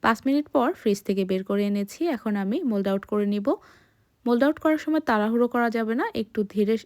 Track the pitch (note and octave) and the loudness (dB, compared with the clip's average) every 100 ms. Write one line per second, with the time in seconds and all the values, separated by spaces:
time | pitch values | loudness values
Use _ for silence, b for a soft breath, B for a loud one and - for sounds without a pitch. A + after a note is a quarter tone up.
0 | - A3+ C4+ C#4+ D4 C#4+ B3 F#4 - G3+ | 2 0 2 0 0 0 0 0 0 -2
1 | - G3 F#3 F#3+ F#3+ G3+ G3+ G3+ G3+ - | -2 -2 0 -2 -2 -2 0 -2 -4 -4
2 | E4+ C4 A3 G#3 G3 C4 D#4 G#3 G3 G3 | -4 -2 -4 -4 -2 -2 -2 -2 0 -2
3 | - G#3 G3+ G#3 G3+ F#4 b b b b | -2 -2 0 -2 0 -2 b b b b
4 | b _ - A#3+ C4+ D4+ D#4+ D#4 - D#4 | b _ -2 2 2 2 0 0 0 -2
5 | D4+ G#3+ G#3 A#3 A#3+ A#3+ A#3 A3+ A3 A3+ | 2 0 2 2 2 2 0 0 -2 -2
6 | A4 D#4+ A3 - G3+ G3+ G#3 A3 | -2 -4 -6 -4 -4 0 0 0